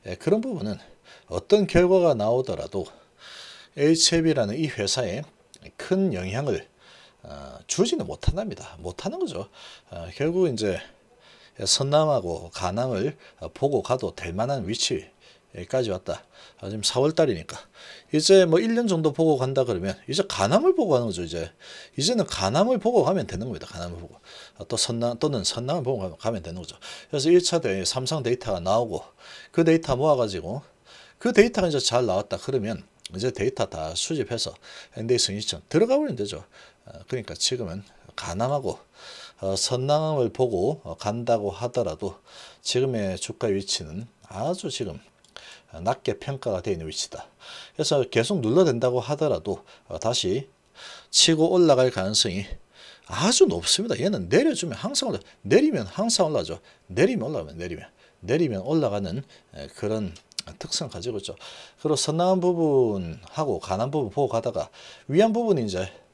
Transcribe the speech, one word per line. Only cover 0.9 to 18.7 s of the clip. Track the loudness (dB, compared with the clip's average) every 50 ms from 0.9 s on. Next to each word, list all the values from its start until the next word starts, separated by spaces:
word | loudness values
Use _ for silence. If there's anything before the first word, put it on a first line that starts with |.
| -20 _ _ -20 -20 -20 _
어떤 | _ -6 -6 2 _ 4 4 4
결과가 | 4 4 4 6 6 6 6 6 4 2
나오더라도 | 2 2 2 2 2 0 -2 -6 -6 -8 -6 -6 -6 -6 -6 -12 -20 _ _ _ _ -20 -20 -18 -18 -18 -18 -20 -20 -20 _ _
에이치아이비라는 | 2 4 4 4 4 4 4 4 4 4 4 2 2 0 0 0
이 | -2 -4
회사에 | -4 -2 -2 -2 -2 0 -2 -2 -4 -4 -6 -8 -12 _ _ _ _ -20 _ -20 -20 _
큰 | -16 -2 -2 0 2 2 0 0
영향을, | -2 -4 -4 -4 -4 -2 -2 -2 -4 -6 _ _ _ _ -20 -20 -20 -20 -20 _ _ -18
어, | -18 -16 -16 -16 -18 -18 -20 -6
주지는 | -4 2 2 2 2 2 -4 -4
못한답니다. | -6 -8 0 0 0 0 0 -6 -6 -8 -12 -14 -18 -18 -10
못하는 | -10 -10 -10 -6 -8 -8 -4 -4
거죠. | -6 -4 -4 -8 -10 -10 _ -20 -20 -20 -20 -20 _ _
어, | -14 -14 -12 -14 -6
결국 | -4 -2 0 2 2 2 0
이제 | 0 0 0 0 -2 -2 -8 -14 -20 _ _ _ _ _ _ -20 -20 -20 -20 -20 _ -6 0
선남하고 | 0 0 0 2 4 4 4 4 4 2 0 0 -2 -6 -6 -8 -12
가남을, | -8 -4 -4 -2 -2 -2 -2 -2 -2 -2 -2 -2 -4 _ -20 -20 _ _
어, | -14 -14 _
보고 | -2 0 0 0 0 0
가도 | 0 -2 -2 -2 -6 -6
될 | -8 -10 -8 -4
만한 | -4 -2 -2 -2 -4 -4
위치까지 | -6 -4 -2 -2 -2 -2 -4 -6 -10 _ _ _ -20 -20 _ _ _ -16 -16 -8 -2 -2 -2 0 0
왔다. | -4 -6 _ -8 -8 -8 -10 _ _ -20 -20 -20 _ _
아, | -10 -8
지금 | -8 -4 -4
사월 | -2 2 2 2 2 4
달이니까 | 2 2 2 2 -4 -6 -12 -14 -16 -16 _ _ -20 -20 -20 -20 -20 _ _ 0
이제 | 0 6 8 8 8 8
뭐 | 8 4 4
일 | 4 2